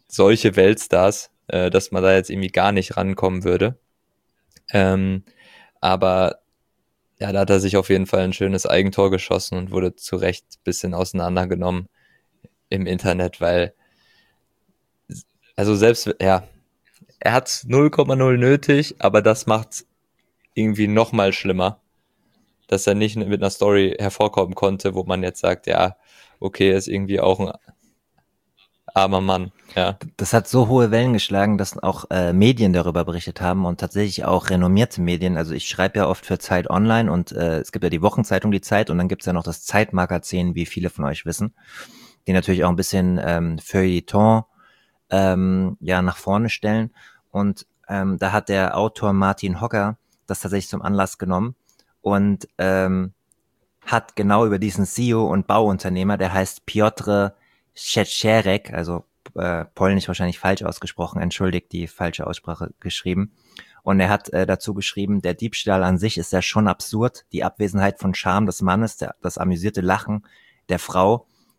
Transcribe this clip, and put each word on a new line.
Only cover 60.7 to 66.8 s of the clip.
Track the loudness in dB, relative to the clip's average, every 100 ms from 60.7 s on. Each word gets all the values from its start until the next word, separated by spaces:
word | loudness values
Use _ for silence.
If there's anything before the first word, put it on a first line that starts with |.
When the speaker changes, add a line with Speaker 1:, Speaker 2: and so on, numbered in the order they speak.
| -8 -10 -8 -6 -4
Speaker 2:
entschuldigt | -4 -2 -2 -2 -6
die | -10 -10
falsche | -6 -6 -6 -8
Aussprache, | -10 -12 -10 -12 -12
geschrieben. | -10 -6 -4 -2 -4 _ _ -20 -20 _
Und | 0 2
er | 2
hat, | 0 -2
äh, | -2 0
dazu | -2 -4
geschrieben, | -6 -6 -4 -2 -2
„Der | -2 -4
Diebstahl | -6 -4 0 2
an | 2 2
sich | 0 -4
ist | -2
ja | -2
schon | 0 0 0
absurd, | 0